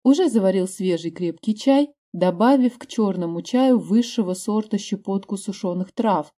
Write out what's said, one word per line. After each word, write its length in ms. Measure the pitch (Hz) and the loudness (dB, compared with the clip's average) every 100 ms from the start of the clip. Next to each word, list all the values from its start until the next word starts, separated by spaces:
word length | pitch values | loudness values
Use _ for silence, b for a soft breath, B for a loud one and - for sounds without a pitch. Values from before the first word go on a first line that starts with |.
уже 260 | 240 285 359 | 2 4 4
заварил 380 | 226 190 190 185 | 2 2 2 0
свежий 440 | - 185 170 165 | -2 -2 -2 -4
крепкий 440 | 160 170 165 - 214 | -6 -6 -4 -4 -2
чай, 380 | - 269 285 _ _ | 2 2 2 _ _
добавив 640 | 175 180 180 226 277 247 - | -2 0 2 4 4 2 -2
к 80 | - | -12
чёрному 560 | - 208 180 170 170 | -2 -2 -2 -4 -6
чаю 380 | 170 247 262 247 | -2 0 4 2
высшего 540 | 160 214 233 - 185 | 2 0 0 -2 -4
сорта 440 | 185 - 214 214 202 | -4 -4 -4 -2 -4
щепотку 600 | - 196 - 196 196 196 | -4 -8 -4 -6 -4 -10
сушёных 560 | - 190 190 180 185 | -8 -8 -6 -4 -6
трав 400 | - 226 180 151 | -4 0 0 -2